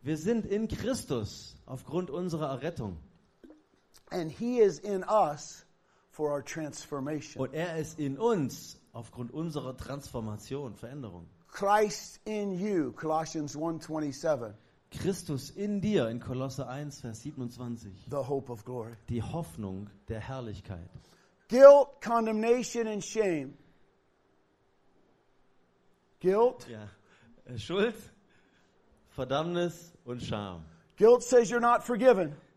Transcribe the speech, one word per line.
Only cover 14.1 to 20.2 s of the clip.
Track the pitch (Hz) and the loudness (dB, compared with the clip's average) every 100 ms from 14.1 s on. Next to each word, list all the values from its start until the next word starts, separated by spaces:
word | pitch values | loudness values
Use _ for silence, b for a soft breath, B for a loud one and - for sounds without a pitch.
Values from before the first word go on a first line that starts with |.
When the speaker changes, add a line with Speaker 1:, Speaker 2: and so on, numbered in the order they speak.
| 135 165 143 113 104 b b _ | -4 -2 0 -2 -12 b b _
Speaker 1:
Christus | - 175 196 - 139 - | -4 -4 -4 -4 -6 -6
in | - 208 202 | -6 -4 -2
dir | 208 196 117 | 2 2 2
in | 120 | -2
Kolosser | 123 127 131 131 123 | -6 -6 -4 -6 -8
eins, | 131 147 - | -8 -10 -10
Vers | 123 110 | -12 -10
siebenundzwanzig. | 139 143 120 120 123 117 107 92 - | -12 -8 -10 -8 -10 -10 -12 -18 -6
Speaker 2:
The | 143 | -6
hope | 123 139 - | -2 -4 -4
of | 117 | -12
glory. | - 123 113 117 - | -10 -10 -10 -14 -6
Speaker 1:
Die | 120 | -6
Hoffnung | 117 156 165 - 101 95 101 - - | -4 -6 -8 -8 -8 -8 -12 -18 -12
der | 113 | -10